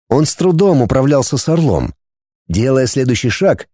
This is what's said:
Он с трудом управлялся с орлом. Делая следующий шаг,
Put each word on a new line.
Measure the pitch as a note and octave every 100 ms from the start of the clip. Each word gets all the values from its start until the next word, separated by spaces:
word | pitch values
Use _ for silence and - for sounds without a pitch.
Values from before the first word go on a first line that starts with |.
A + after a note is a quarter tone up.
| -
Он | B2+ D#3
с |
трудом | - F#3 E3 G3+ D3
управлялся | A#2 C3+ C3+ C#3+ A#2+ C#3
с | -
орлом. | E3 D3+ D#2+ C2 - _ _ _ _ -
Делая | E2+ B2+ C3 B2+
следующий | C#3 B2+ A#2+ B2
шаг, | - F#3+ A#2+ -